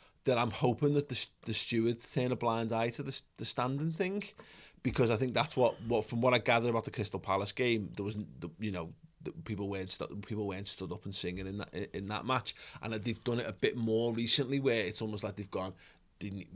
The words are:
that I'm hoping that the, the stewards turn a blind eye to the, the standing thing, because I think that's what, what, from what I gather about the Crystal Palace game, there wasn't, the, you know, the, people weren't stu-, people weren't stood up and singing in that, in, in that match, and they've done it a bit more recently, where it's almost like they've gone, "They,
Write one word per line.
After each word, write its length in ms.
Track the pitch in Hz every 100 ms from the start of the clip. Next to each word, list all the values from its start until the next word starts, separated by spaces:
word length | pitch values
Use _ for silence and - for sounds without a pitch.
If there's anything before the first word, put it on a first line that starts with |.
| - _
that 120 | - 123
I'm 140 | 120
hoping 420 | 101 131 117 147
that 160 | 147 143
the, 180 | 123 - _ -
the 80 |
stewards 580 | 110 - 117 113 117 -
turn 200 | - 123
a 40 | 123
blind 340 | 120 113 113
eye 200 | 113 117
to 120 | -
the, 160 | - - - -
the 80 | 117
standing 460 | - 123 139 160
thing, 300 | 160 185 202 202 - - - - -
because 280 | 127 117 120
I 60 | 113
think 160 | 127
that's 240 | 113 139 -
what, 240 | 120 - 113
what, 180 | 117
from 160 | 107 117
what 140 | 127
I 40 | 123
gather 300 | - 120 117
about 160 | 113
the 60 | 110
Crystal 280 | - 101 101
Palace 320 | 101 98 101
game, 380 | - 123 113 95 58
there 80 |
wasn't, 340 | 101 104 - -
the, 100 | 87 -
you 100 | 107
know, 220 | 92 82 - - -
the, 80 | - - 156
people 240 | 101 101
weren't 200 | 98 95
stu-, 280 | - - 101 101
people 200 | 107 104
weren't 220 | 95 104
stood 240 | - 92
up 140 | 90 101
and 80 |
singing 320 | 95 90 90 95
in 120 | 101
that, 140 | -
in, 140 | 85 101
in 120 | 92 98
that 180 | 107 113
match, 280 | 127 - - - -
and 100 | -
they've 320 | 110 104 110
done 140 | - 117
it 80 | 127
a 40 |
bit 200 | 98 123 123
more 340 | 113 113 117
recently, 480 | 113 117 - 127 139
where 240 | 135 113
it's 160 | 95 107
almost 240 | 110 104
like 100 | 98 95
they've 140 | 98
gone, 220 | 98 92 92 - - _ -
"They, 280 | 104 98 -